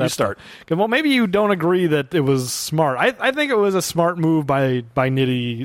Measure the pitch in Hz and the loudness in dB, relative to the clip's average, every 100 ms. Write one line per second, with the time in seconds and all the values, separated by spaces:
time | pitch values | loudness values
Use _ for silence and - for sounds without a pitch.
0 | - - 113 101 - - - 165 220 247 | -2 -2 -4 -4 -14 -20 -4 -2 0 0
1 | 311 262 220 196 208 190 160 180 175 151 | 2 2 2 2 2 0 2 2 2 0
2 | 135 175 139 135 123 - - 156 156 127 | 0 0 2 0 -2 -6 -4 0 0 2
3 | 185 247 240 269 294 233 202 190 - 165 | 0 0 -2 -2 0 0 2 0 -2 0
4 | 170 175 160 160 143 139 135 127 117 - | 0 0 0 2 0 0 0 -2 -4 -2
5 | 131 131 131 127 120 117 | 0 2 0 0 -4 -6